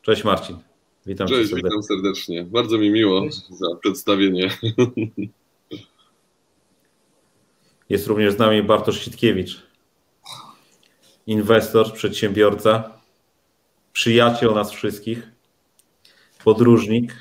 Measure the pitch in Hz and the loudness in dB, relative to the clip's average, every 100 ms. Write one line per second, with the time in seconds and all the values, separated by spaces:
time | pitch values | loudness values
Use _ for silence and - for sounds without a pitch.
0 | - 107 107 92 - 87 _ _ _ _ | 0 0 2 -2 -4 -18 _ _ _ _
1 | - 95 95 127 107 90 90 107 104 98 | -14 -6 -2 0 0 -2 -4 -4 -4 -4
2 | 98 95 - 85 87 113 113 113 104 110 | -2 -6 -8 -8 -4 -4 -2 0 2 2
3 | 104 95 - - - 90 90 87 104 92 | 2 0 -2 -10 -18 -8 -8 -4 -4 -4
4 | - 98 98 90 92 - 113 113 123 - | -2 0 2 0 -4 -4 -4 0 -2 -2
5 | 113 - 107 _ _ _ _ - _ _ | -8 -8 -12 _ _ _ _ -20 _ _
6 | _ _ _ _ _ _ _ _ _ _ | _ _ _ _ _ _ _ _ _ _
7 | _ _ _ _ _ _ _ _ _ 98 | _ _ _ _ _ _ _ _ _ -4
8 | - 107 104 101 110 107 101 107 - 95 | -2 0 0 2 2 2 2 2 2 -4
9 | - - 117 95 90 - _ _ _ _ | -10 -2 0 0 -6 -12 _ _ _ _
10 | _ _ - - - _ _ _ _ _ | _ _ -20 -20 -20 _ _ _ _ _
11 | _ _ - 107 104 113 110 113 110 - | _ _ -4 -2 4 2 4 0 0 -2
12 | 104 87 107 98 104 101 110 110 - - | -6 -2 -2 2 2 4 2 0 -2 -18
13 | _ _ _ _ _ _ _ _ _ - | _ _ _ _ _ _ _ _ _ -4
14 | 120 117 117 117 120 104 101 - 107 101 | 2 4 4 2 0 0 -4 -6 -8 -6
15 | - 117 - _ _ _ _ _ _ _ | -10 -10 -12 _ _ _ _ _ _ _
16 | _ _ _ _ 110 107 120 113 101 117 | _ _ _ _ 2 4 6 6 4 -2
17 | 120 - | -2 -10